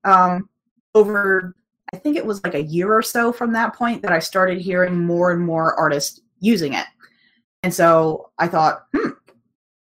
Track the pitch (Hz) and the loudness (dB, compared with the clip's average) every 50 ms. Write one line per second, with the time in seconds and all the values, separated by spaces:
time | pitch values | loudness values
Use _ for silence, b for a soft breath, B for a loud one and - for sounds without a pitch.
0 | - 196 190 185 185 180 180 180 - _ _ _ _ _ _ _ _ _ - 214 | 0 4 4 4 4 4 0 -2 -6 _ _ _ _ _ _ _ _ _ 4 4
1 | 208 208 214 202 202 190 190 185 180 180 - _ _ _ _ _ _ - - 185 | 4 4 2 -2 0 0 0 0 -2 -6 -12 _ _ _ _ _ _ -16 -10 -6
2 | - 302 294 330 - 220 202 202 - 170 - 143 156 151 160 175 180 208 220 220 | -2 -2 -2 -2 -2 -4 -6 -6 -6 -4 -4 -4 -4 -2 -2 -2 0 2 0 0
3 | 226 - - 240 233 233 240 - 240 233 226 226 233 220 - - 240 233 226 165 | 0 -2 -2 -2 -2 -2 -2 -2 -4 -2 -2 -2 -2 -2 -4 -4 -4 -4 -4 -4
4 | - 180 175 160 165 - - 190 185 185 180 185 175 190 180 180 180 180 180 175 | -2 0 0 0 -2 -2 -2 0 0 0 -2 -4 -4 -2 0 0 0 0 0 -2
5 | 170 170 170 170 180 180 170 170 175 165 165 160 160 160 - - 160 151 143 143 | -2 0 0 0 0 0 0 0 -2 -2 -2 0 0 0 0 0 0 0 0 -2
6 | - - - - _ _ _ - 180 220 233 175 160 139 123 87 - - _ _ | -4 -6 -10 -14 _ _ _ -2 0 0 0 0 0 -4 -6 -6 -8 -10 _ _
7 | b b b b b b b b b b _ _ - 180 - - 170 170 165 160 | b b b b b b b b b b _ _ -6 -4 0 2 4 6 6 4
8 | 160 160 156 - - - _ - 165 170 185 160 156 151 - - - _ - 359 | 4 2 -2 -6 -10 -10 _ -4 -4 -2 0 2 2 2 0 -2 -6 _ -4 -4
9 | - - - - _ _ _ _ _ _ _ _ _ _ _ _ _ _ | -4 -4 -6 -10 _ _ _ _ _ _ _ _ _ _ _ _ _ _